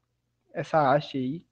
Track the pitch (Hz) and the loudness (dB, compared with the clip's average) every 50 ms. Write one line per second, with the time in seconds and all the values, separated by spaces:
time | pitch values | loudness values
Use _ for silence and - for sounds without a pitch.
0 | _ _ _ _ _ _ _ _ _ _ - 170 147 - - 156 143 127 139 147 | _ _ _ _ _ _ _ _ _ _ -12 -12 -6 0 2 2 4 4 4 2
1 | - - - 135 127 127 151 175 - _ | 0 -2 -6 -6 -4 -4 -6 -8 -12 _